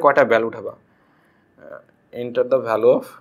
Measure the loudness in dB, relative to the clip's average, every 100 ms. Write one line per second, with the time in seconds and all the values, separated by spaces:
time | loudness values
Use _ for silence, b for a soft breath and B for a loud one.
0 | 2 2 2 0 -2 -8 -14 -16 _ _
1 | _ _ _ _ _ _ -20 -20 -20 _
2 | _ -14 -6 -4 0 -2 0 2 4 4
3 | 0 -18